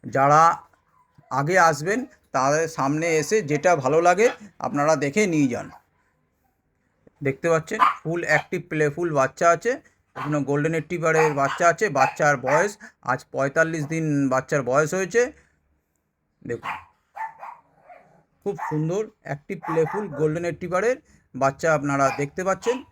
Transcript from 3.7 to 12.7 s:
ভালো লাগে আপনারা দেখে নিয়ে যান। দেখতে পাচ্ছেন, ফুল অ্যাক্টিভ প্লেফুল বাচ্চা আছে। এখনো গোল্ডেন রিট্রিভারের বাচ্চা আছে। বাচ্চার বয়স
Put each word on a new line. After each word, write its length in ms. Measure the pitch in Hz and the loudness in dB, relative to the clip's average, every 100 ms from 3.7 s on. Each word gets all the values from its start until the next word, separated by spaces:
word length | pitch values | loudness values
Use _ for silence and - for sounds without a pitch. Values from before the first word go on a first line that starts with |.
| 165 | 2
ভালো 220 | 127 156 | 2 4
লাগে 280 | 175 180 240 - - _ | 4 4 2 0 -18 _
আপনারা 380 | - 143 147 156 | -6 0 0 0
দেখে 260 | 139 170 208 | 0 0 0
নিয়ে 220 | 160 135 | 2 0
যান। 220 | 110 82 - _ _ _ _ _ _ _ _ _ _ _ _ _ _ | -2 -10 -18 _ _ _ _ _ _ _ _ _ _ _ _ _ _
দেখতে 240 | 139 139 165 | -4 -2 0
পাচ্ছেন, 320 | 160 160 220 202 - | 0 -2 0 0 0
ফুল 180 | 156 170 | -6 -6
অ্যাক্টিভ 360 | - 151 - 180 - | 0 0 0 -8 -6
প্লেফুল 400 | 156 147 143 175 | 0 0 0 -2
বাচ্চা 340 | 143 131 - 170 | 0 0 2 2
আছে। 220 | 170 233 262 _ _ _ - | 4 0 -4 _ _ _ -10
এখনো 220 | 139 151 135 | -4 -2 0
গোল্ডেন 260 | 143 156 | 0 0
রিট্রিভারের 580 | 160 156 175 160 160 156 | -2 -6 -2 2 2 2
বাচ্চা 300 | 139 139 - 170 | 2 -2 2 2
আছে। 200 | 165 208 | 2 -2
বাচ্চার 460 | 139 131 - 151 139 | 2 0 2 2 2
বয়স 360 | 127 147 202 | 2 2 0